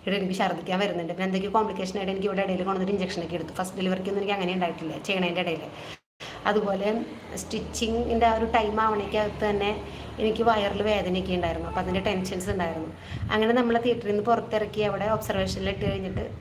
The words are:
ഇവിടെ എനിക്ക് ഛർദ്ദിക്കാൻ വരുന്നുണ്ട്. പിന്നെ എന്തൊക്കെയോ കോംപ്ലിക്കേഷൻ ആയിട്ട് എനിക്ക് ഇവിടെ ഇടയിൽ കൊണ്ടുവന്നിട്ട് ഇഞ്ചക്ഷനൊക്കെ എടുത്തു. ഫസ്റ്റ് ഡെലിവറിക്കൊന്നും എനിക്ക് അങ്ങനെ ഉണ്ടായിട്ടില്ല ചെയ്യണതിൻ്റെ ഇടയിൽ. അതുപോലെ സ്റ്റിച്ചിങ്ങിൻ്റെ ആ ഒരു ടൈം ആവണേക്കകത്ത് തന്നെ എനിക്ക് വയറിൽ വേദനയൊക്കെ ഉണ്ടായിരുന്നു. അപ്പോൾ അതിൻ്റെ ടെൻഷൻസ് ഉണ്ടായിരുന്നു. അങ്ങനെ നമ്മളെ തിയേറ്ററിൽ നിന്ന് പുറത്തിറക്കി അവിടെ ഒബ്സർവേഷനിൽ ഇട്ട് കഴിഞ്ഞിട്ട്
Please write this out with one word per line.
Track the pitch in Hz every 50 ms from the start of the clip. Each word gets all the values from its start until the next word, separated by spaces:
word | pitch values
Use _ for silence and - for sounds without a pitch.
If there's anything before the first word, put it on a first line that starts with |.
| -
ഇവിടെ | - 190 196
എനിക്ക് | 185 185 185 -
ഛർദ്ദിക്കാൻ | 208 185 175 160 - - 185 185 208
വരുന്നുണ്ട്. | 196 175 175 170 160 175
പിന്നെ | 175 190 190
എന്തൊക്കെയോ | 190 190 190 202 196 226
കോംപ്ലിക്കേഷൻ | 214 196 185 - 190 185 - 208
ആയിട്ട് | 190 185 190
എനിക്ക് | 190 190 202
ഇവിടെ | 190 185 196
ഇടയിൽ | 190 190 180 180 190
കൊണ്ടുവന്നിട്ട് | 190 190 185 185 202 196
ഇഞ്ചക്ഷനൊക്കെ | 185 180 - 185 170 160 175 170
എടുത്തു. | 160 - - -
ഫസ്റ്റ് | - 190 - -
ഡെലിവറിക്കൊന്നും | 185 185 185 185 190 196 196 202
എനിക്ക് | 196 196 202 196
അങ്ങനെ | 185 180 185 185
ഉണ്ടായിട്ടില്ല | 180 170 160 - 165 160 151 - - -
ചെയ്യണതിൻ്റെ | 196 185 180 175 175 180 180
ഇടയിൽ. | 180 165 151 147 147 - - - - - - _ _ _ _ - - - - - -
അതുപോലെ | 208 214 202 202 196 190 196 208 220 233 - - - - - - - 190
സ്റ്റിച്ചിങ്ങിൻ്റെ | - - - 214 - - - - 240 220 226 233 240 233 233 226 233 226
ആ | 220 220
ഒരു | 226 220 -
ടൈം | 233 220 208 208 220 220
ആവണേക്കകത്ത് | 220 214 208 202 190 - 214 214 208 202 - 214 214
തന്നെ | 208 202 202 202 214 208 - - - - - - - -
എനിക്ക് | 220 220 214 226 226 233
വയറിൽ | 226 214 202 202 190 202 202 214
വേദനയൊക്കെ | 214 202 185 180 180 190 185 185 180 180
ഉണ്ടായിരുന്നു. | 175 170 165 165 165 -
അപ്പോൾ | - 190 180
അതിൻ്റെ | 180 180 190 190 220
ടെൻഷൻസ് | 202 190 185 - 202 185 180 196 202
ഉണ്ടായിരുന്നു. | 190 175 165 160 160 160 160 - - - - - - - - 208
അങ്ങനെ | 214 220 220 233 254
നമ്മളെ | 247 233 233 233 233
തിയേറ്ററിൽ | 247 233 233 - 202 208
നിന്ന് | 208 208 233
പുറത്തിറക്കി | 233 226 220 - - 214 214 208 - 208 208 208
അവിടെ | 196 190 196 214 220 214
ഒബ്സർവേഷനിൽ | 214 - 208 190 190 190 - 190 190 196 196
ഇട്ട് | - 208 202
കഴിഞ്ഞിട്ട് | 196 196 190 185 190 196 214 - - -